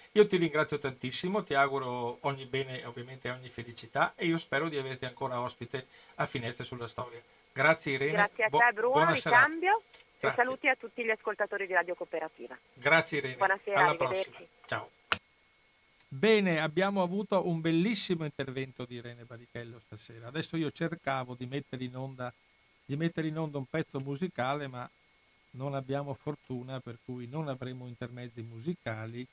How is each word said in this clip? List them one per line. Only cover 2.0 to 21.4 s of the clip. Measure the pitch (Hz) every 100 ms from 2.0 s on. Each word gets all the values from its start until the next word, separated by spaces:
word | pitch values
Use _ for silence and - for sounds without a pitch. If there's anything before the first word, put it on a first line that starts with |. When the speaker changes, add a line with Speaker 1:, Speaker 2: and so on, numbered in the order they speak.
| 120 -
Speaker 1:
ogni | 143 135 131
bene | 135 135 127
e | 120
ovviamente | 120 123 131 123
ogni | 127 127
felicità | - 120 117 - 139 170 -
e | 180
io | 165
spero | - 139 165
di | 147
averti | 131 131 127
ancora | 123 131 123
ospite | 123 - 120 131 - - - -
a | 147
Finestre | 135 117 120 123
sulla | 123 117
Storia. | - 117 117 - _ _
Grazie | - 147 160 151
Irene, | 135 139
Speaker 2:
Grazie | 208 208 - 220
a |
Speaker 1:
buo-, | 147
Speaker 2:
te | 240
Bruno, | 208 240
Speaker 1:
buona | 269 165 285
serata. | 165 240 294
Speaker 2:
ricambio | 330 359 453 - - - _
e | -
Speaker 1:
Grazie. | -
Speaker 2:
saluti | 247 262 285
a | 254
tutti | 226 -
gli | 226
ascoltatori | 220 220 202 202 202 190
di |
Radio | 180 175 175
Cooperativa. | 175 160 160 - 120 127 _
Speaker 1:
Grazie | - 131 160 160 147
Irene, | 135 127
Speaker 2:
Buonasera, | 190 196 - 196
Speaker 1:
alla | -
Speaker 2:
arrivederci. | 160 131 190 -
Speaker 1:
prossima. | - 170 - -
Ciao. | 113 - - _ - - _ _ _ _ _ _ _ _
Bene, | 135 208 214 190 160
abbiamo | 156 156 190 202
avuto | 175 196 208 196 175
un | 165
bellissimo | 165 165 196 202 - 170 151
intervento | - 135 131 131 127
di | 123 123
Irene | 120 120
Barichello | 120 117 120 123 117 120 -
stasera. | 110 - 113 117
Adesso | 151 160 165
io | 151
cercavo | - 165 165 - 135 127
di | 123